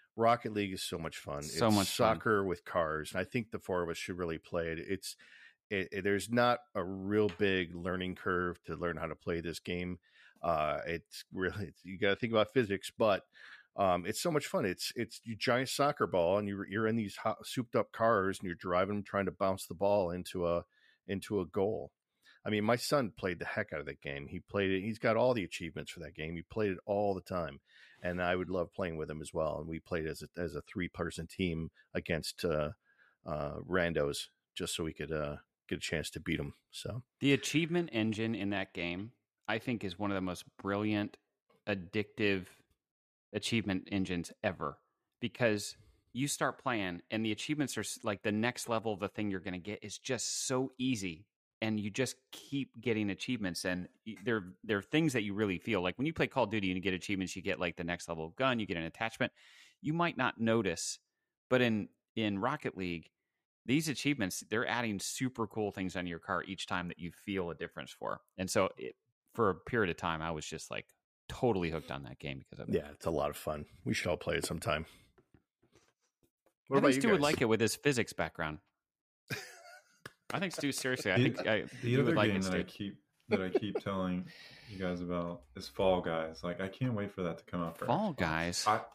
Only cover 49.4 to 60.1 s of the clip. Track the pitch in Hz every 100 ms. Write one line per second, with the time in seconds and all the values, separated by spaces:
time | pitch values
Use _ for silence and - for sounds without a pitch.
49.4 | 95 90 87 107 104 - - 120 - -
50.4 | - 127 131 - 127 117 95 82 - _
51.4 | _ _ 110 107 104 98 127 - _ -
52.4 | - 139 127 117 120 107 104 92 - 123
53.4 | 95 82 95 90 87 _ - 98 104 110
54.4 | 90 92 107 104 98 151 165 123 104 98
55.4 | 107 87 - 101 90 90 143 165 139 -
56.4 | 113 110 95 92 92 92 - 98 92 -
57.4 | 90 87 87 85 85 87 - 82 80 -
58.4 | 131 120 101 85 82 - 113 - 101 -
59.4 | - - - _ - 165 170